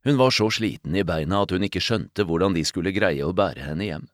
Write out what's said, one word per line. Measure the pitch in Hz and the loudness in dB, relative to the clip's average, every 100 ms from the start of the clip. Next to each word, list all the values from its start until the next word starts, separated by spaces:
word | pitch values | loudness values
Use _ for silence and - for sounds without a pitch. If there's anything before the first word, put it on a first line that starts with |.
Hun | 143 139 | 2 4
var | 131 | 4
så | 127 110 | 4 0
sliten | - 110 - - 90 | 0 -4 -4 -4 -2
i | |
beina | 87 82 78 101 | 0 -2 0 0
at | 98 | 0
hun | 92 98 | 0 -2
ikke | 92 | -2
skjønte | - 110 107 - | -2 -2 -4 -4
hvordan | 92 82 98 85 | 0 2 2 2
de | |
skulle | 80 95 90 | -2 -2 -2
greie | 98 98 71 | 2 0 2
å | 73 92 | 0 0
bære | 95 - 67 | 0 -2 -8
henne | 78 | -6
hjem. | 101 78 - | -6 -8 -14